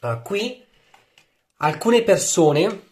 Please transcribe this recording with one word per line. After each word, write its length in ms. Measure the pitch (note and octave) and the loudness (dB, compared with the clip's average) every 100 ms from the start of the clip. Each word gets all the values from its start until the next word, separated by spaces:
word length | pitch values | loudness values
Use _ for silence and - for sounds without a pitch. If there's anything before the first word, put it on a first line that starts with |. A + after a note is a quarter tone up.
Ah, 180 | B2 A#2 | -8 -8
qui 440 | - G3+ B3 B3+ _ _ _ _ _ _ _ _ _ - | -6 -6 -6 -10 _ _ _ _ _ _ _ _ _ -6
alcune 440 | D3+ D3+ A3+ A#3 | -4 -2 2 2
persone, 880 | A3+ F#3 - - D#3 D3 G3 G#3 - | 4 2 0 2 4 4 0 -4 -14